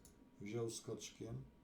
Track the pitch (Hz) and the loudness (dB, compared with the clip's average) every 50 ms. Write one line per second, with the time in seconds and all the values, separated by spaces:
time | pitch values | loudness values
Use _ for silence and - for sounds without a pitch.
0 | - - - - - - - - 101 101 110 117 117 113 - - - - 110 - | -14 -14 -14 -16 -16 -14 -8 -4 0 2 4 6 6 4 4 0 0 0 0 0
1 | - - - - 110 110 123 135 135 - - - | 0 -4 -4 -2 -2 0 0 0 -2 -4 -10 -16